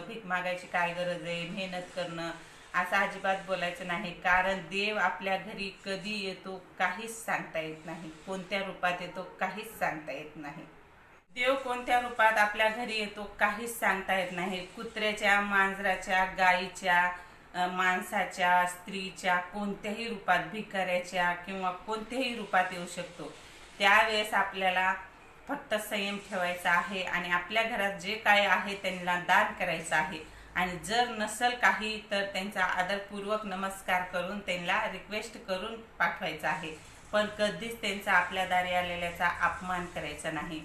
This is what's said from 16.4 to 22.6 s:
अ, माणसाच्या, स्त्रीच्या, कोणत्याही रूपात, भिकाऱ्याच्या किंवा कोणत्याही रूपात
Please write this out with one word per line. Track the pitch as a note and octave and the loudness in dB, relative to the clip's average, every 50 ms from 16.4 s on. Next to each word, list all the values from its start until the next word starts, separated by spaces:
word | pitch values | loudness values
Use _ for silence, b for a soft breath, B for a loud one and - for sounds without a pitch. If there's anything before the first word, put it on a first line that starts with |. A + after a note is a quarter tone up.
| F#3 F3+ F3+ F3+ F#3+ F#3 - - G3 F#3 F3 F3 F3+ F3+ F3+ B B B B B B B - | 6 6 6 6 2 -4 -6 -2 2 4 6 6 6 4 0 B B B B B B B -2
अ, | F3 F3+ | 0 0
माणसाच्या, | F#3 F#3 F#3 F#3 F#3 F#3 F#3 - - A3 G3+ F#3 F3+ - F#3+ F3+ F3+ F3+ F3+ F3+ | 0 2 2 4 4 4 2 0 -2 0 0 0 0 0 2 4 6 6 6 6
स्त्रीच्या, | F3+ - - - G#3+ G3 F#3+ F#3+ F#3+ - - - F#3 F3+ | 4 0 -6 -10 -8 -6 -6 -6 -6 -6 -2 2 2 2
कोणत्याही | F3+ F3+ - - G#3 G#3 G3+ F#3+ - - G#3 G#3 A3+ A#3 | 2 0 -2 -6 -4 -4 -4 -4 -4 -6 -6 -6 -4 -4
रूपात, | A#3 A3 F#3+ - - F3+ E3+ | -6 -6 -4 2 4 4 4
भिकाऱ्याच्या | E3 D#3+ F3+ A3 - - - F#3+ F#3 F3+ F3+ F3+ F3+ - G3 F3+ F3 F3 | 2 -2 -6 -8 -8 -4 -2 -2 0 2 0 0 0 -2 0 2 2 2
किंवा | F3 F3 - G3 F#3+ F#3+ F#3 F#3 | 2 -2 -6 -8 -6 -2 -2 -2
कोणत्याही | F3+ - - G#3+ A3 A3 G#3+ - A#3+ C4 C4 B3 A#3+ | -4 -4 -4 -4 -4 -4 -4 -4 -4 -2 -2 -2 -2
रूपात | A3 G#3 - - F#3 | -4 -4 0 2 2